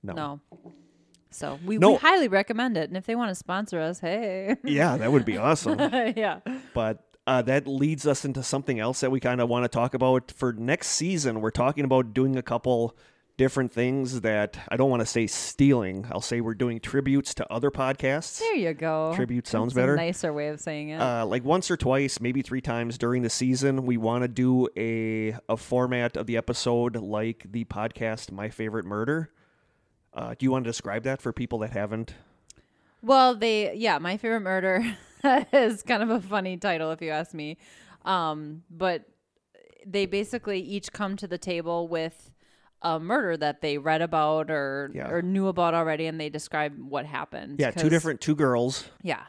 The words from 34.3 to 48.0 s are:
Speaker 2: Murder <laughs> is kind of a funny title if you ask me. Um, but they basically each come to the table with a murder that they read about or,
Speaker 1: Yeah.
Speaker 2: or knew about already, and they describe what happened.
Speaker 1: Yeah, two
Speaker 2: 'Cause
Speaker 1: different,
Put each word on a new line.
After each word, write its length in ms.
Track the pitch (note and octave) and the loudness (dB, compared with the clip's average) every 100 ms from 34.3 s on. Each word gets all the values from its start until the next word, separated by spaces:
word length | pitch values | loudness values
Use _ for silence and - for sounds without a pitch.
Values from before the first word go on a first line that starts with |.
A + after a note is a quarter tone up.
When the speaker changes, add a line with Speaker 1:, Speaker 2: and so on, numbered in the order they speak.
| A3+ | -2
Speaker 2:
Murder 440 | F#3+ F#3+ F#3 F#3 A#3 G3 - _ | 0 0 2 2 0 -6 -16 _
<laughs> 20 | C#4+ C4 - | 4 4 4
is 300 | C#4+ A#3 G#3+ | 4 4 0
kind 200 | - A#3 | -2 0
of 80 | A3+ | 2
a 100 | A3+ | 0
funny 360 | F#3+ G#3 F#3+ F3+ | 0 -4 -2 -4
title 340 | G3+ E3 D#3 | -2 -2 -2
if 100 | D#3+ | -4
you 100 | D#3+ | -4
ask 220 | D3+ E3+ | -4 -6
me. 220 | E3 D3+ D#3+ - - - - | -8 -10 -10 -16 -20 -20 -14
Um, 580 | - F#3+ D#3+ D3+ D3+ D#3 _ | -2 0 0 -4 -8 -14 _
but 340 | E3 F#3 E3+ - _ _ _ _ _ - _ G3+ | -4 -2 -2 -6 _ _ _ _ _ -20 _ -6
they 200 | F#3+ F#3+ | -2 0
basically 540 | G3 G#3 A#3+ - G3 | -2 -2 -6 -4 -4
each 320 | E3+ G3+ - | -4 -8 -8
come 240 | - G3+ G3 | -6 -6 -6
to 100 | G3 | -6
the 100 | F3 | -8
table 480 | - F3 E3 E3+ E3+ | -4 -4 -2 -4 -2
with 440 | E3+ D#3+ - - _ _ _ _ _ | -2 -4 -8 -20 _ _ _ _ _
a 160 | - D#3+ | -2 -2
murder 360 | E3 B3+ G#3+ E3 | 0 0 2 0
that 240 | D3 C#3+ | 0 -2
they 180 | D#3 D3 | -2 -2
read 240 | C#3+ D#3+ | 2 2
about 480 | E3 D#3+ D3+ D#3 D#3 | 2 2 4 2 2
or, 400 | D#3 C#3 C#3 C#3+ | -2 -2 -4 -6
Speaker 1:
Yeah. 160 | - C3+ | -8 -4
Speaker 2:
or 120 | E3+ | -2
knew 260 | F3+ F#3+ F#3+ | 0 2 2
about 260 | F3+ F3 | 2 2
already, 320 | E3 D#3+ D#3 D#3+ | 2 2 0 -2
and 140 | D#3+ | -4
they 80 | D3+ | -6
describe 500 | D3+ - D#3+ D3+ C#3+ | -8 -6 -4 -4 -6
what 260 | B2+ C#3 C#3+ | -8 -6 -6
happened. 520 | C#3 D3+ - - C#3+ | -8 -8 -10 -12 -2
Speaker 1:
Yeah, 100 | C3+ | -2
two 120 | C#3 | 2
Speaker 2:
'Cause 80 | D#3+ | 4
Speaker 1:
different, 300 | D#3+ | 4